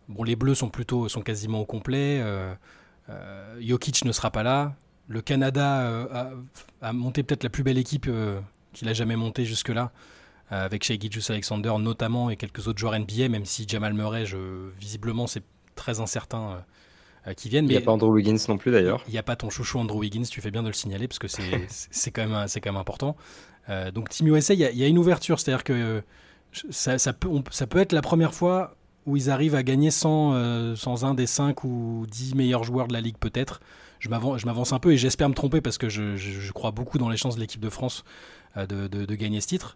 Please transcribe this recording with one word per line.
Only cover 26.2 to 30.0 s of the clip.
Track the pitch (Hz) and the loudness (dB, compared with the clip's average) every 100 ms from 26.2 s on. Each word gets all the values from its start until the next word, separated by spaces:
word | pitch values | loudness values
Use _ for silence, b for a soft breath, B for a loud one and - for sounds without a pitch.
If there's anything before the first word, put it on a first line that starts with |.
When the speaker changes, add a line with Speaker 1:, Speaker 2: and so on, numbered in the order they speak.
| b b b - 311 | b b b -14 -10
Speaker 1:
ça, | - - 127 | -4 0 0
ça | 135 | 0
peut, | - 185 | 0 0
on, | 147 131 | 0 -2
ça | - 127 | -4 0
peut | 175 | 2
être | 190 | 4
la | 160 | 2
première | - 165 160 | 4 4 4
fois | - 180 185 185 - _ _ - | 4 2 2 -2 -10 _ _ 0
où | 139 | 0
ils | 131 | 2
arrivent | 135 156 143 | 2 4 4
à | |
gagner | 127 131 151 | 4 4 4
sans, | - | 4